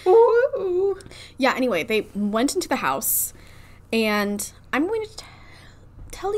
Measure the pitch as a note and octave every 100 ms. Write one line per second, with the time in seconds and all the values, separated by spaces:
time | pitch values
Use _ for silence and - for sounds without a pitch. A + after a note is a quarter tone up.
0 | F4+ A4+ A#4 A#4 C#5 A4+ F#4+ F4+ G4 F#4+
1 | - - - - B3+ - B3+ F3+ - G#3+
2 | G3+ G3 G#3 G#3+ C#4+ F#4 E4 C4 D#3 C3+
3 | - - - - - - - - - A3+
4 | G#3+ G#3 G3+ G3+ - - - B3 E4+ A4
5 | G#4+ - - - - - - - - -
6 | - - F#4